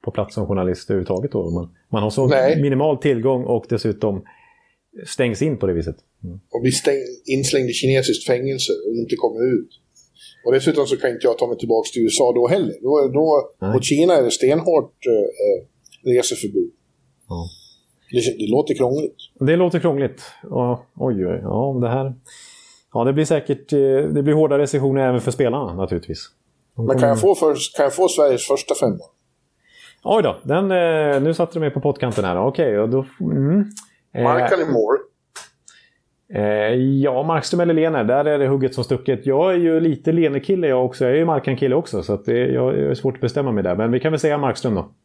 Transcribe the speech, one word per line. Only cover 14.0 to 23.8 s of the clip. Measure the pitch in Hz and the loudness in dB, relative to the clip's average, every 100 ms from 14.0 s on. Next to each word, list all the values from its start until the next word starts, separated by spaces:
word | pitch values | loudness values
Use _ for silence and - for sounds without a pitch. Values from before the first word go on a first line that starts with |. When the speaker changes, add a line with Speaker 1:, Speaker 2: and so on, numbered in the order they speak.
| 170 | 4
Speaker 2:
är | 165 | 4
det | 120 | 2
stenhårt, | - 131 156 165 160 - _ 127 | 2 2 2 2 0 0 _ 0
eh, | |
eh, | 110 101 - 104 95 - _ - - 127 123 | 0 0 0 0 0 -4 _ -20 -8 0 0
reseförbud. | 120 120 104 98 85 _ _ _ _ _ - | 0 -4 -4 -2 -4 _ _ _ _ _ -12
Speaker 1:
Ja. | 87 85 - - - - - - | -10 -10 -14 -20 -20 -20 -20 -4
Speaker 2:
Det, | 123 117 - | -2 -2 -2
det | 104 | 0
låter | 123 151 | 0 0
krångligt. | - 123 139 147 - - _ | 0 0 0 -4 -8 -20 _
Speaker 1:
Det | 135 170 | 0 2
låter | 180 165 | 2 0
krångligt. | 170 139 131 131 - - | 0 0 -4 -6 -20 -20
Ja, | - - 123 120 - | -8 -2 -2 -4 -8
oj, | - 131 104 90 | -6 -4 -2 -2
oj, | 90 | -4
ja, | 98 104 139 131 | -4 -2 -2 -2
det | 120 | -2
här, | 127 135 127 - - - - - _ _ | -2 -4 -8 -18 -20 -20 -20 -20 _ _
ja, | 123 | -2
det | 123 | 0
blir | 139 | 2
säkert, | 151 156 - - - | 2 0 0 -6 0
eh, | 147 | 2